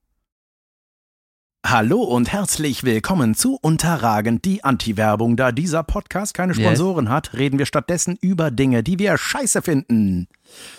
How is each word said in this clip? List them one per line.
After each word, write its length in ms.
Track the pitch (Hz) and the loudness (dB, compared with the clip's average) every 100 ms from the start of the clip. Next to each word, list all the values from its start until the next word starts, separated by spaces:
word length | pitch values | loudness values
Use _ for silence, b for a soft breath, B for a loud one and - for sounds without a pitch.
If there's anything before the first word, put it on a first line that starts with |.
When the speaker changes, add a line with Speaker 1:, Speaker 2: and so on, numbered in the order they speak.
| _ _ _ _ _ _ _ _ _ _ _ _ _ _ _ _ - | _ _ _ _ _ _ _ _ _ _ _ _ _ _ _ _ 0
Speaker 1:
Hallo 360 | 120 110 208 | 2 4 2
und 300 | 123 123 120 | 2 0 0
herzlich 520 | 202 190 - 151 123 | 0 -2 -2 -2 -2
willkommen 520 | 131 110 - 185 117 110 | 0 0 0 0 2 0
zu 200 | 247 269 | 0 0
Unterragend, 840 | 156 160 170 156 113 107 107 117 190 | 0 2 0 0 2 2 0 0 0
die 180 | 196 | -2
Anti-Werbung. 720 | 139 127 - 104 107 104 117 117 | 0 0 -2 0 2 2 2 2
Da 160 | 127 | 0
dieser 320 | 120 175 156 | 0 -2 -2
Podcast 500 | 156 - - 180 208 | -2 -6 -6 -6 -6
keine 200 | - 185 | -4 -2
Speaker 2:
Yes. 80 | 113 | 2
Speaker 1:
Sponsoren 480 | 107 117 185 175 110 | 2 2 2 0 0
hat, 240 | 139 - | -2 -2
reden 260 | 120 139 135 | -2 0 0
wir 60 | 139 | 0
stattdessen 520 | 151 - 175 - 180 | -2 -2 -2 -2 -2
über 300 | 185 185 160 | -2 0 0
Dinge, 320 | 117 135 120 | 0 2 2
die 160 | 113 185 | 0 0
wir 180 | 202 156 | 0 0
scheiße 440 | - 285 262 - | -2 -4 -2 -2
finden. 640 | - 151 - 117 101 90 87 B B B B | 0 -2 2 2 2 0 -4 B B B B